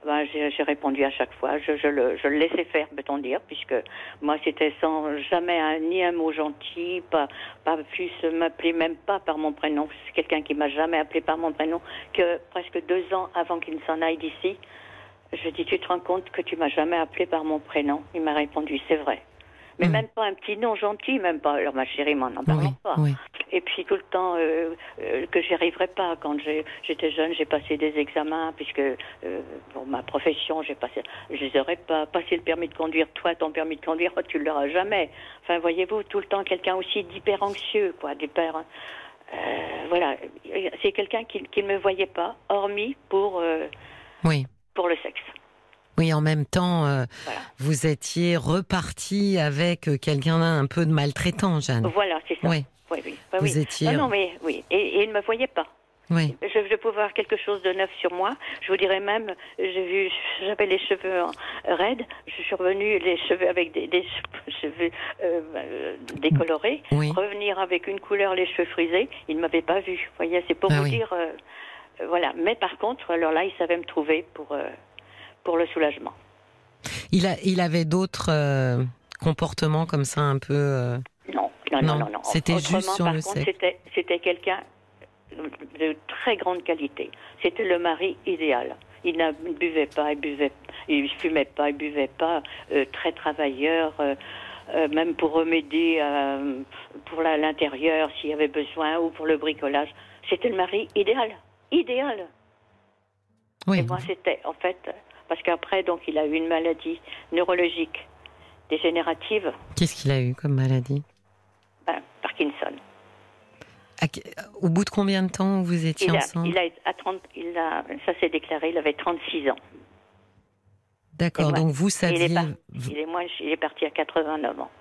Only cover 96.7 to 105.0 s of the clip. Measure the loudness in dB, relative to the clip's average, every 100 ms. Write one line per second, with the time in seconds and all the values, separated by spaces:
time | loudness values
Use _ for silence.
96.7 | -16 -18 -18 -12 0 2 4 2 2 -2
97.7 | 2 2 4 2 -2 -6 0 2 0 -4
98.7 | -2 -2 0 -2 -2 0 2 2 -2 0
99.7 | 0 -2 -8 -20 -18 -2 0 0 0 0
100.7 | 0 -2 0 2 2 0 -4 _ _ _
101.7 | 2 2 0 0 -4 -8 _ _ _ _
102.7 | _ _ _ _ _ _ _ _ _ 2
103.7 | 2 2 -2 -4 -2 0 -2 -4 -2 -2
104.7 | -2 -8 -12